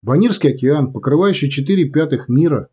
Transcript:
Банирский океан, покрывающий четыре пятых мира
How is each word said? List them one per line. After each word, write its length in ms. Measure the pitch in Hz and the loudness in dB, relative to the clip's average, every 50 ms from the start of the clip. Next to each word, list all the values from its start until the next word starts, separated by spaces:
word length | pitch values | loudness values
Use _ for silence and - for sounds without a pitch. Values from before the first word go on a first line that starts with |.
| - | -2
Банирский 520 | 104 127 160 214 240 196 - - 147 - | 0 2 2 2 2 0 0 0 0 0
океан, 380 | - 127 131 147 151 139 - - | 0 0 0 2 2 0 -2 -4
покрывающий 580 | 113 - 131 139 151 185 202 185 - - 139 | -6 -2 0 0 2 2 2 0 0 -2 -4
четыре 400 | 139 143 139 139 196 190 170 139 | -2 -4 -2 0 0 0 0 0
пятых 380 | 143 151 160 156 - - - - | 0 -2 0 0 -2 -6 -4 0
мира 400 | 120 135 160 170 147 113 92 - | 0 2 2 2 0 -2 -4 -8